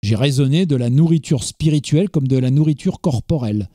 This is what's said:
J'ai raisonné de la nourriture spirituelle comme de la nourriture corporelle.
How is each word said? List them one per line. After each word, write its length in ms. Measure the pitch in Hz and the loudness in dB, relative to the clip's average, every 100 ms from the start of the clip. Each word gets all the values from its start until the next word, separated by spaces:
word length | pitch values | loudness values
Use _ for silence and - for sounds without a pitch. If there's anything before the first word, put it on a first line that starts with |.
J'ai 140 | 104 110 | -2 0
raisonné 500 | 135 135 139 147 185 | 0 2 2 2 0
de 100 | 135 | 0
la 140 | 120 | 0
nourriture 540 | 127 165 165 - 139 | 2 2 2 0 -4
spirituelle 680 | - - 156 151 - 147 196 | -4 -2 0 0 0 0 0
comme 180 | 160 135 | -2 0
de 100 | 131 | 0
la 120 | 127 | 2
nourriture 500 | 135 151 147 185 - | 2 2 0 -4 -4
corporelle. 680 | - 127 - 165 120 104 92 | -2 -4 -2 -2 -2 -4 -6